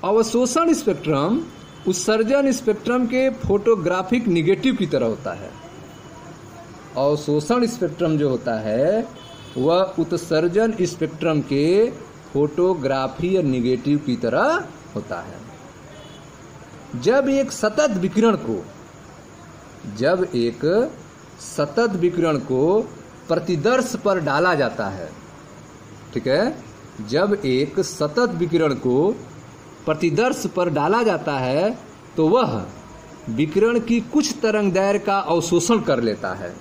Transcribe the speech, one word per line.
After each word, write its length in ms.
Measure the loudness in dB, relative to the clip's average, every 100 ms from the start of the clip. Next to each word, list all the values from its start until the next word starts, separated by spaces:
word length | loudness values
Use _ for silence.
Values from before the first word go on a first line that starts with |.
अवशोषण 680 | 2 2 2 2 2 2 2
spectrum 680 | 2 2 -2 0 0 2 0 -2 -14 -20 -8 -2
उत्सर्जन 640 | -2 2 2 4 4 2
spectrum 540 | 2 0 -2 0 0 2
के 240 | 2 0
photographic 960 | 0 0 2 4 2 2 -2 0 0 2
negative 480 | 2 2 2 2 0
की 100 | 0
तरह 200 | 0 0
होता 260 | -2 -6
है। 180 | -8 -12 -16 -18 -18 -20 -20 -20 -20 -18 -18 -20 -20 -20 -20 -10 -2
अवशोषण 720 | 0 0 0 -2 2 0 0
spectrum 500 | 0 -4 -2 0 2
जो 120 | 2
होता 260 | 0 -2
है, 540 | -4 -2 0 2 2 -2 -12 -18 -18 -12 -2
वह 360 | 2 2 2 -2
उत्सर्जन 760 | -2 -2 0 0 2 2 0 0
spectrum 580 | -2 -2 -6 -2 0 0
के 500 | 0 0 2 4 2 -2 -16 -18 -6
photography 1040 | 0 0 2 2 2 0 0 -2 -2 0 2
या 60 |
negative 560 | 2 2 2 0 2 0
की 180 | 0 -2
तरह 480 | 0 2 2 0 -4 -14 -12
होता 260 | -10 -8 -10
है। 240 | -10 -14 -18 -18 -20 -20 -20 -20 -20 -20 -20 -20 -20 -20 -20 -20 -12 -2
जब 280 | 2 4 4
एक 240 | 2 0
सतत 380 | 0 -2 2 2
विकिरण 460 | 2 0 4 4 2
को, 280 | -2 -6 -6 -16 -20 -20 -20 -20 -20 -20 -20 -20 -20 -16 -14 -2
जब 280 | 0 2 0
एक 560 | 0 0 0 0 2 0 -6 -20 -20 -20 -18
सतत 500 | -12 -4 -2 0 0 2
विकिरण 420 | 0 2 0 0
को 420 | 0 0 4 2 0 -10 -20 -20 -2
प्रतिदर्श 680 | -2 0 0 2 2 0 -2
पर 160 | 0 0
डाला 340 | 0 2 2
जाता 320 | 2 0 0 -6
है, 240 | -6 -12 -14 -20 -20 -20 -20 -20 -20 -20 -20 -10
ठीक 120 | -6 0
है, 320 | 2 2 -2 -14 -20 -20 -14 -2
जब 320 | 0 2 0
एक 360 | 2 0 0 -2
सतत 500 | -4 -2 -2 0 0
विकिरण 400 | 0 0 2 2
को 420 | 2 2 4 2 0 -8 -18 -20 -20 -20 -10 -4
प्रतिदर्श 600 | 0 0 2 0 0 -4
पर 240 | -2 0
डाला 320 | 0 2 2
जाता 360 | 2 0 -2 -2
है, 400 | 0 0 0 -2 -12 -20 -10 0
तो 120 | 4
वह 380 | 4 2 -2 -6 -12 -20 -20 -20 -16 -8
विकिरण 520 | -2 0 4 4 2
की 200 | 2 0
कुछ 340 | 2 0 0 0
तरंग 300 | 0 2 2
दैर्घ्य 320 | 2 2 2 0
का 120 | 0
अवशोषण 600 | 2 0 2 0 4 2
कर 220 | 2 0
लेता 320 | 0 -2 -4
है। 220 | -6 -10 -12